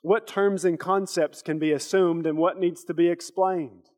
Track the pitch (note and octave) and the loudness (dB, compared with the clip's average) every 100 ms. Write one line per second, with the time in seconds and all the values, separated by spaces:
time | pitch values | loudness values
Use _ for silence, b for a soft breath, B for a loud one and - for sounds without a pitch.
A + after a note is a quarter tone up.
0 | D#3 A3 A3 - G3+ G3 F3+ D#3+ E3+ F#3+ | 0 0 0 0 0 2 0 -2 0 -2
1 | F#3+ - D3+ - - D#3 D#3 D3 - G3 | 0 -2 -2 -4 -6 -2 0 0 0 2
2 | F3+ E3+ D#3+ D3+ E3+ F#3 F3 E3 - D#3+ | 2 0 -2 0 0 0 -4 -4 -4 2
3 | E3+ E3+ - - F#3+ F#3 C#3 F#2 _ | 2 0 -6 -2 0 0 -6 -12 _